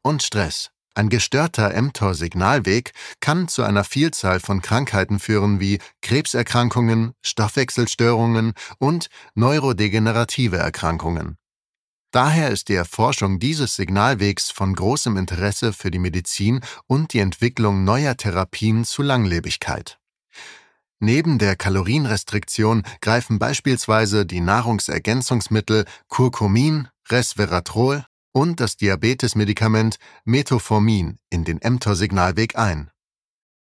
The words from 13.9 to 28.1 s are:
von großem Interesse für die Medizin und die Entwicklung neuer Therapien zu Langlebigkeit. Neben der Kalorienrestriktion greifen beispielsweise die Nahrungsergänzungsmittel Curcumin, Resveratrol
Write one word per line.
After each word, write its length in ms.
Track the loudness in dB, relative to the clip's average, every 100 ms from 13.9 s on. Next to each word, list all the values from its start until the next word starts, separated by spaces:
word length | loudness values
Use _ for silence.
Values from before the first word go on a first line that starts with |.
| 2 2 2 0 -2 -6
von 240 | -4 -2
großem 440 | 0 0 0 -2 -2
Interesse 540 | -2 -2 -2 0 -2
für 200 | -2 -4
die 80 | -2
Medizin 640 | -2 -4 -4 -2 0 0 -4 -12 -2
und 260 | -2 0
die 60 | 0
Entwicklung 640 | 0 0 -2 2 0 2
neuer 340 | 2 2 0 -2
Therapien 680 | -2 -2 -2 -2 0 2 0
zu 180 | -2
Langlebigkeit. 960 | 0 2 2 0 -4 -6 -6 -6 -8 -20 _ _ _ -20 -20 -20 _ _ _ -2
Neben 380 | 2 2 2 4
der 180 | 2 2
Kalorienrestriktion 1300 | 0 0 0 0 0 -2 -2 -6 -4 0 2 2 0 -4
greifen 360 | 0 0 2 0
beispielsweise 880 | 0 -2 -2 -2 2 2 4 2 0
die 160 | 0
Nahrungsergänzungsmittel 1400 | 2 2 2 -2 -2 -4 -2 -2 0 -2 0 -2 2 0 0 -8 -8
Curcumin, 800 | 0 0 2 2 4 2 0 -6 _ -2
Resveratrol 960 | 0 0 -2 0 0 -2 0 0 0 -8